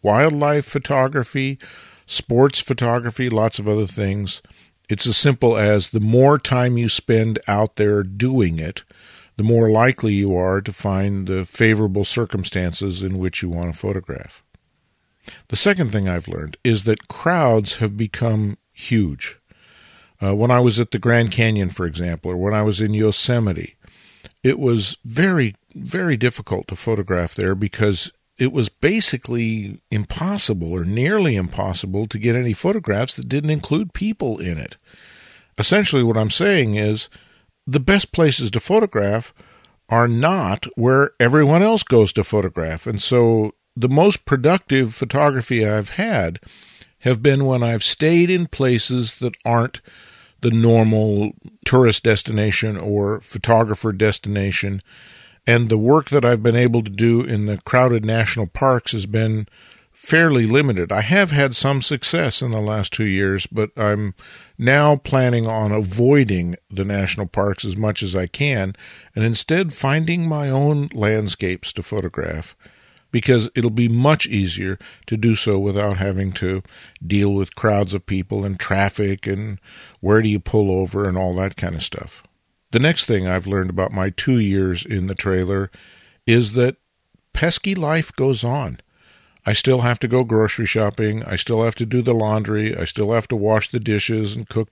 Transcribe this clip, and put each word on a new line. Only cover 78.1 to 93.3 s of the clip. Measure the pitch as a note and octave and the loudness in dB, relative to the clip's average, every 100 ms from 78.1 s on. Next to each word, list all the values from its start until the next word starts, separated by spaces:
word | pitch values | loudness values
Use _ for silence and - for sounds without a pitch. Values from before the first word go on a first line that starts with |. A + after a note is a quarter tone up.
| F#2+ F2+ G2+ | -4 -4 -4
and | G2 F#2+ | -4 -6
traffic | - G2 G2 - G2+ G2 G#2 | -2 0 0 0 -2 -4 -4
and | G2 G#2+ G2 _ - - _ | -6 -6 -10 _ -20 -20 _
where | F#2+ A2 | 2 4
do | A2 | 4
you | G#2 | 0
pull | - A2 G2 | 0 0 2
over | F#2 F2+ G2+ G2+ | 0 -2 -2 -2
and | F#2 | 0
all | F#2 F2+ | -2 -2
that | G2 - | -4 -4
kind | F2+ | -6
of | E2 | -6
stuff. | - - - - _ _ _ _ _ | -8 -10 -14 -18 _ _ _ _ _
The | A#2 | 2
next | D3+ D#3+ - | 2 2 0
thing | G#2 F#2 | 0 0
I've | F#2 F#2+ | -2 -2
learned | G2 F#2 | -2 -2
about | F2+ F#2+ | -2 -4
my | F#2+ G2 | -2 -4
two | - - B2 | -4 0 2
years | G#2 G2 F#2 F2 - | 2 0 0 -2 -6
in | G2+ F#2+ | -6 -4
the | F#2 | -4
trailer | G2+ F#2 F#2 G2 G2 - - _ _ _ - | -2 -2 -2 -4 -6 -10 -20 _ _ _ 0
is | A#2 G#2+ | 2 2
that | A#2+ B2 - _ _ _ _ _ | 0 -2 -2 _ _ _ _ _
pesky | - E3 - G3 | -4 -2 -2 -4
life | F#3+ D3+ E3 - | -4 -2 -2 -4
goes | - C3+ A#2 | -2 -2 0
on. | A#2+ C#3+ B2 A#1+ _ _ _ _ _ _ - | -2 -4 -8 -12 _ _ _ _ _ _ -4
I | |
still | A2 C3+ B2+ | 0 2 2
have | A#2+ A#2 | 2 -2
to | A#2 | 0
go | B2+ A#2 | 0 2
grocery | A2 G#2+ - G#2+ | 2 2 0 -2
shopping. | A2 G#2 G#2 G#2+ A2 | 0 0 0 -2 -4
I | A2+ F2+ | -4 -6
still | - A2 | -2 0
have | A2+ - | 0 -2
to | A2+ | -2
do | B2 | 0
the | B2 | 2
laundry. | A2+ G#2+ G#2+ G#2+ G#2+ A2 F2 | 2 2 0 -2 -2 -2 -4
I | |
still | E2+ - G#2 | -6 -2 0
have | A#2 | 0
to | - | -2